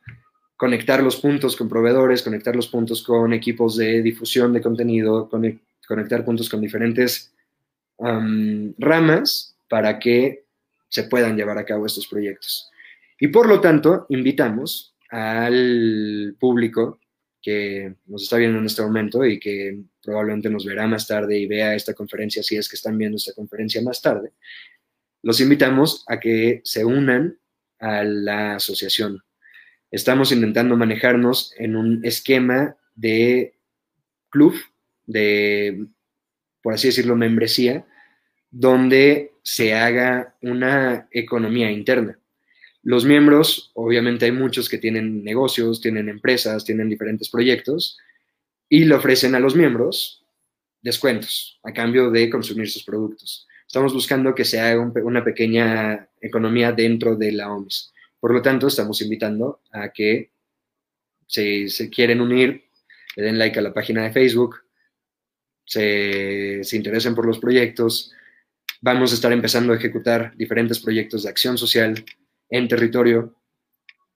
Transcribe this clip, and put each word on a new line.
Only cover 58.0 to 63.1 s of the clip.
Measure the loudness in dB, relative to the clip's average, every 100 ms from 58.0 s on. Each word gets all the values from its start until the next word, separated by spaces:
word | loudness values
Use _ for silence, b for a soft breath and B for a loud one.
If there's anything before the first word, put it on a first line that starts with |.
| b _
Por | 0
lo | 2
tanto, | 2 0 0
estamos | 0 -4 -4
invitando | -6 -6 -4 -4 -6 -8 _
a | -12 -10
que | -4 -2 -2 -4 _ _ _ _ _ _ _ _ _ -10
si | -4 -2 -2 -4
se | -8 -6
quieren | 0 2 2
unir, | 2 2 2 0 _ _ _ B B